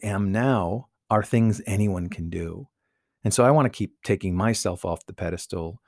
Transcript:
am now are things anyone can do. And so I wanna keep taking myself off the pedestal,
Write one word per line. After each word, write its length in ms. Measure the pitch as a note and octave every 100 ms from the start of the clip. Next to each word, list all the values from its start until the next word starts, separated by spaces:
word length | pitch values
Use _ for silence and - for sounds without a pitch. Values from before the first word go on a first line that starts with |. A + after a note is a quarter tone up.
am 300 | G#2+ G2 G2+
now 560 | G#2+ C3 A#2+ F2 A2 - _ -
are 120 | G#2+
things 380 | - A#2 A2+ G#2 -
anyone 420 | G2 G#2 F2+ F2
can 220 | - E2
do. 380 | F2 E2 E2+ C#3 _ _ _ _ _
And 80 | A2
so 120 | A2+
I 60 | B2
wanna 200 | D3 C3
keep 320 | - G#2 _
taking 340 | - G2 F#2+ F2+
myself 480 | A2 A2 F#2 F2
off 220 | F2+ E2 -
the 80 |
pedestal, 680 | G2 F2 E2+ - F#2 E2 G#2